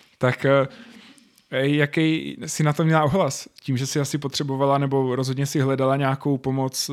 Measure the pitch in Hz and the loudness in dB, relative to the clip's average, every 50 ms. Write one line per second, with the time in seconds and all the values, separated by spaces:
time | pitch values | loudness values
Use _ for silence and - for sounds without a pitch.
0 | - _ _ - - 127 120 - - 135 139 139 131 135 - - - - - - | -20 _ _ -2 0 0 0 2 2 4 4 4 2 0 -4 -14 -20 -20 -20 -20
1 | - - - - - _ _ _ _ - - 131 135 143 147 147 147 143 - 165 | -20 -20 -20 -20 -20 _ _ _ _ -8 -4 -2 0 2 2 2 2 0 2 2
2 | 160 160 160 160 - 71 - - - 160 - - 156 147 143 - 165 160 160 156 | 2 2 0 -2 -4 -8 -10 -10 -10 -6 -4 0 0 0 2 2 2 2 4 4
3 | 151 143 156 196 175 131 - - - - _ - - - 135 120 135 131 - 151 | 2 2 2 2 0 0 -2 -6 -10 -16 _ -12 -6 -4 -2 -2 -2 -2 -2 -2
4 | 139 135 - 147 143 135 - - 151 139 135 135 139 139 139 139 143 135 135 139 | -2 -2 -2 -4 -4 -6 -6 -6 -4 -4 -2 0 2 2 2 2 2 0 0 0
5 | 131 127 123 135 131 131 131 131 143 139 - 156 131 135 135 131 131 131 135 139 | 0 0 0 -2 -2 -2 -2 -2 -2 -2 0 0 0 0 0 2 2 2 2 2
6 | 143 131 135 135 - 147 139 131 - 135 131 135 131 131 127 - - - | 0 0 -2 -2 -2 -2 -2 -2 -2 -2 -2 -2 -2 -4 -4 -6 -8 -8